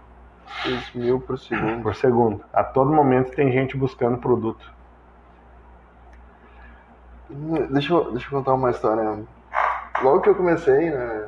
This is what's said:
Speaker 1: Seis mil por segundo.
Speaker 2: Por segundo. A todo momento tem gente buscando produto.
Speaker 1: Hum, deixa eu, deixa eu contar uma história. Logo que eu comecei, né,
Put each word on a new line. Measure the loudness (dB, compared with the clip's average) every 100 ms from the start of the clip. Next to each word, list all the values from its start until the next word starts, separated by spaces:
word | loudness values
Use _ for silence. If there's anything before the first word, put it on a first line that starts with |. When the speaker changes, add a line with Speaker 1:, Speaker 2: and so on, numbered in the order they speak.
| -20 -20 -20 -20 -18 -8
Speaker 1:
Seis | -6 -6 -8
mil | -4 0 0
por | -2 -8
segundo. | -6 -4 -2 -2
Speaker 2:
Por | -4 0
segundo. | 2 4 2 0 -2
A | -2
todo | 0 2 2
momento | 4 4 4 0
tem | 0 2
gente | 2 0 -2
buscando | -6 -2 -2 0
produto. | 0 0 0 -6 -14 -20 -20 -20 -20 -20 -20 -20 -20 -20 -20 -20 -20 -20 -20 -20 -20 -20 -20 -20 -20 -20 -20 -20 -20 -20 -18
Speaker 1:
Hum, | -12 -4 -2 0
deixa | 0 2
eu, | 0 0
deixa | -4 -6
eu | -4
contar | 0
uma | 2 2
história. | 0 0 0 -2 -4 -10 -20 -10 -4 -2 -4 -8 0
Logo | 2 4
que | 4
eu | 2
comecei, | 2 2 2 2 2
né, | -4 -6 -8